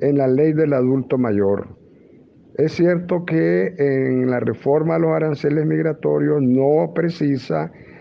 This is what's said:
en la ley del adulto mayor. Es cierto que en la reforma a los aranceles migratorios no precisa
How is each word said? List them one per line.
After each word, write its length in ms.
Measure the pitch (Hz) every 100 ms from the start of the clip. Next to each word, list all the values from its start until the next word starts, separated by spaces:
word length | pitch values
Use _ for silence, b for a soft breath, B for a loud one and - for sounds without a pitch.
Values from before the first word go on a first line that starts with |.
en 160 | 139 143
la 100 | 131
ley 240 | 131 156
del 220 | 156 151
adulto 440 | 135 127 131 123 131
mayor. 480 | 120 101 98 101 - - B B B B B - - -
Es 180 | 156
cierto 500 | 165 170 175 175 180
que 500 | 175 160 165 180 185 175
en 520 | 143 135 131 127 127
la 120 | 123
reforma 540 | 117 117 139 151 160 165
a 40 |
los 120 | 160
aranceles 540 | 160 156 147 151 151 156
migratorios 760 | 156 160 151 147 147 147 147
no 500 | 127 131 139 151 165
precisa 760 | 170 165 170 147 131 - 160 160 B B B